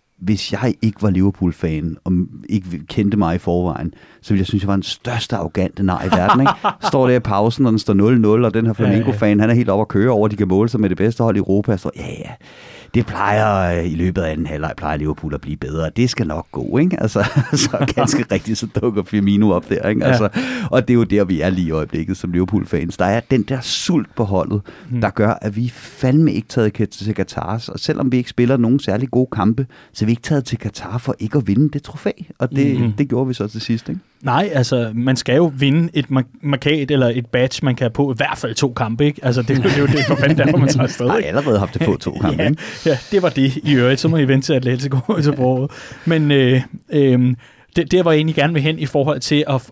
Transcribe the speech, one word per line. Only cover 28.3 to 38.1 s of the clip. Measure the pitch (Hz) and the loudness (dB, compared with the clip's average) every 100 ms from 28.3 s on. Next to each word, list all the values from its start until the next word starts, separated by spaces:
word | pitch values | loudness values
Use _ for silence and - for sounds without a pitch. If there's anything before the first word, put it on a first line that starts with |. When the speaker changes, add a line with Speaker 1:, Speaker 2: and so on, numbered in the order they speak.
Speaker 1:
spiller | - 120 131 | 0 2 4
nogen | 117 139 | 4 2
særlig | - 104 127 | 0 -2 0
gode | 127 127 | 0 0
kampe, | 117 101 117 135 - - | 2 0 0 -4 -8 -20
så | - | -4
er | 110 | 0
vi | |
ikke | 120 | 0
taget | - 147 | 0 -2
til | 127 117 | -2 -6
Qatar | 107 - - 117 | -6 -10 -8 -6
for | - - | -6 -6
ikke | 104 143 | -2 -2
at | 101 | 0
vinde | 101 151 | 2 2
det | 147 | -2
trofæ. | - - - - - - | -12 -8 -6 -6 -12 -6
Og | 127 | -4
det, | 139 143 127 | 0 0 2
Speaker 2:
Mhm. | 120 | 0
Speaker 1:
det | 104 143 | 0 -2
gjorde | 123 131 | 0 -2
vi | |
så | 123 104 | -2 -6
til | 113 | -6
sidst, | - 113 - | -4 -4 -4
ikke? | 180 _ _ | -12 _ _
Speaker 2:
Nej, | 139 127 202 | -2 0 0
altså, | 143 117 127 113 | 0 0 0 -2
man | 113 127 131 | -2 0 0
skal | - 131 | 2 2
jo | 170 | 2
vinde | 135 139 156 170 | 2 2 2 0
et | 147 135 | -2 0
mar-, | 131 123 - | -2 -2 -6
markat | 147 139 147 156 139 | -4 -2 0 0 0
eller | 139 120 | 2 2
et | 120 117 | 0 -2
badge, | 123 127 - | 0 0 0
man | 143 120 | -2 0
kan | |
have | 120 | -2
på | 131 143 | 0 -2